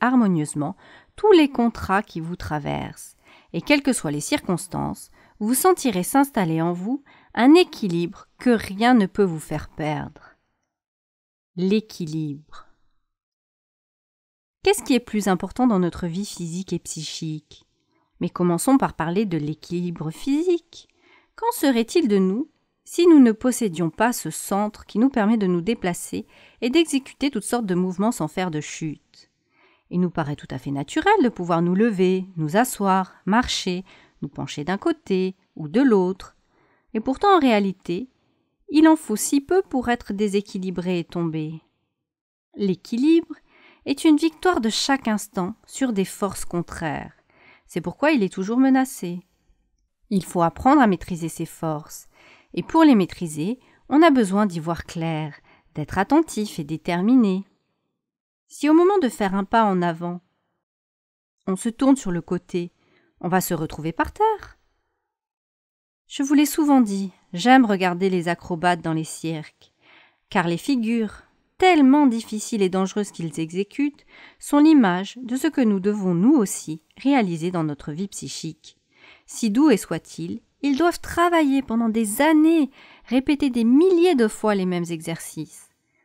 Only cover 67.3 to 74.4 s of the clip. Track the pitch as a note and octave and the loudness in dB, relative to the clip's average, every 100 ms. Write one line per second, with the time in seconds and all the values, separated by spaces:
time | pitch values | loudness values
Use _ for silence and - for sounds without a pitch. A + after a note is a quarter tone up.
67.3 | F3 G#3 C4 A#3 G3 F#3 F3 F#3+ F#3 E3+ | -2 4 6 6 2 0 0 0 0 -2
68.3 | E3+ - F3 F3+ F3 E3 D#3+ D#3+ - D#3+ | -4 -6 -2 0 0 -2 -4 -4 -8 -8
69.3 | D#3+ D3+ _ _ _ _ _ _ _ _ | -8 -10 _ _ _ _ _ _ _ _
70.3 | G#3 E3+ E3+ - C4+ A3 A#3 G#3+ - _ | -2 -2 -2 -2 -2 0 -2 -4 -8 _
71.3 | _ _ - F#4 E4+ C4 D4 C#4+ A3+ - | _ _ 2 4 6 6 6 4 2 -6
72.3 | G#3+ - G3+ F#3+ F#3+ F#3+ - G3+ - E3 | -10 -6 -2 0 0 -2 -4 -6 -6 -10
73.3 | D#3 D#3+ F3 G3+ - C#4+ - _ - - | -8 -8 -6 -6 -4 -4 -4 _ -20 -20
74.3 | _ | _